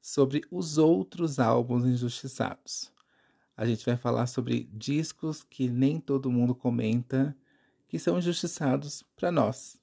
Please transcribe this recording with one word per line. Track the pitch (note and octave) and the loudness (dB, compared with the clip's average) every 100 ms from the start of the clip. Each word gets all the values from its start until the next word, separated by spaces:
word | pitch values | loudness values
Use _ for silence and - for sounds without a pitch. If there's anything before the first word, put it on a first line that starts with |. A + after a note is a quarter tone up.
sobre | - - C3+ D3 - | -6 2 2 2 -4
os | F3+ E3 D3+ | -8 -4 4
outros | D#3 F3+ F#3 E3 E3 C3+ | 6 6 2 -4 -4 2
álbuns | A2+ B2 A#2+ B2 | 4 4 2 2
injustiçados. | B2+ B2 A#2+ - C3+ - A2+ - - - - _ _ _ _ _ _ | 2 2 -2 -6 -12 -6 -6 -6 -12 -14 -14 _ _ _ _ _ _
A | - A2+ | -6 -2
gente | A2+ | -2
vai | - A#2+ | -2 -2
falar | A#2+ A#2+ B2 | 0 0 0
sobre | - B2 A#2+ A#2+ | -2 -2 -4 -4
discos | G#2+ A#2+ C#3+ D#3+ - D#3+ D3+ | -12 -4 -2 -4 -6 -8 -8
que | - - B2+ | -14 -4 -2
nem | A#2+ C3+ D#3 | 2 2 0
todo | - C#3 C3 | -2 -2 0
mundo | B2 B2 | 2 2
comenta, | B2 B2+ A#2 A2 A#2 B2 C3 C3+ C#3+ _ _ _ _ _ | 2 0 0 0 0 0 0 0 -2 _ _ _ _ _
que | D#3+ | -4
são | - F3 | 0 0
injustiçados | F3 E3+ E3+ - D3 C3+ D3 - - | 0 -2 -4 -2 0 0 -2 -14 -16
pra | _ F3+ | _ 0
nós. | E3+ A2 A2+ - - | 2 2 0 -12 -18